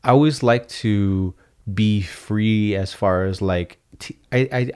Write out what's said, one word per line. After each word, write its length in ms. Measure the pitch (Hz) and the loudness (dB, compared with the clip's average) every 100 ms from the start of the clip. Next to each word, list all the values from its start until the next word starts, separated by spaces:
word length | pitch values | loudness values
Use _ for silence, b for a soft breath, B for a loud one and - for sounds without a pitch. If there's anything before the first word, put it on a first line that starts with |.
I 60 | 120 | 4
always 320 | 127 151 139 | 4 4 2
like 260 | 120 120 123 | 2 2 -2
to 640 | - 113 104 98 95 92 - b b - | -6 -2 0 0 0 -2 -6 b b -8
be 280 | 95 107 104 | 0 2 2
free 760 | 92 - - 107 110 110 104 98 | -2 -10 -6 0 2 2 2 0
as 160 | 98 | -4
far 320 | - 101 92 | -2 0 2
as, 180 | 95 92 | 0 -2
like, 360 | 98 90 87 - _ - | -2 -2 -4 -12 _ -20
t-, 180 | - - _ | -18 -18 _
I, 160 | 127 131 | -2 0
I, 180 | 127 127 | -2 -4